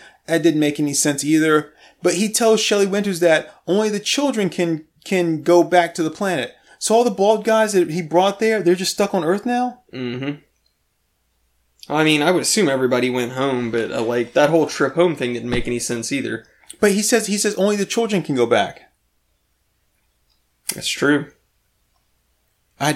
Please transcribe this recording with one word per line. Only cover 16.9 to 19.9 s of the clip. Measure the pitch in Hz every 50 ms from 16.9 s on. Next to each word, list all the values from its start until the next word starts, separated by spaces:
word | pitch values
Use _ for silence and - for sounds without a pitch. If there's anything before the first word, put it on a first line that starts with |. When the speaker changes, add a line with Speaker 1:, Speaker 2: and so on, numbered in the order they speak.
Speaker 1:
he | 196 208
says, | 202 - 247 226 214 196
he | 208 202
says | - 208 -
only | - 190 208 208 202
the | 196
children | - - 233 233 208 208 180
can | 151 - 143
go | 123 120
back. | 110 117 104 95 - - - - _ _ _ _ _ _ _ _ _ _ _ _ _ _ _ _ _ _ _ _ _